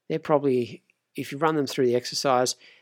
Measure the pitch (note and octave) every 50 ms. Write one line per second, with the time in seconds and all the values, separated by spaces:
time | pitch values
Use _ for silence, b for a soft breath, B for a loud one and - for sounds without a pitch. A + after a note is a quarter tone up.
0 | _ _ D#3 D#3+ - - D#3 C#3+ C#3+ C#3+ B2+ B2 A#2+ G#2+ - - _ _ _ _
1 | _ _ _ - C3+ - C#3+ C#3 D#3+ D#3 D#3 D3+ C#3 B2+ - - C3 B2 A#2+ B2
2 | B2 - - - - C#3+ B2+ B2 B2+ B2 - b b b b b